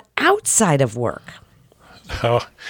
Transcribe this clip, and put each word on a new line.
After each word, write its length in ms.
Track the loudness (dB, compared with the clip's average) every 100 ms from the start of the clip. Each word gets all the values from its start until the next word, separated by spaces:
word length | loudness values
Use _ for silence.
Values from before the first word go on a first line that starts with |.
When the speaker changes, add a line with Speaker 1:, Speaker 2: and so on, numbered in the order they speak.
| -2 -2
Speaker 1:
outside 640 | 2 2 0 0 2 2
of 160 | 2 -2
work. 240 | -6 -6 -14 -20 -20 _ _ _ -20 -20 -12 -4
Speaker 2:
Oh, 240 | 0 0 -2 -16 -16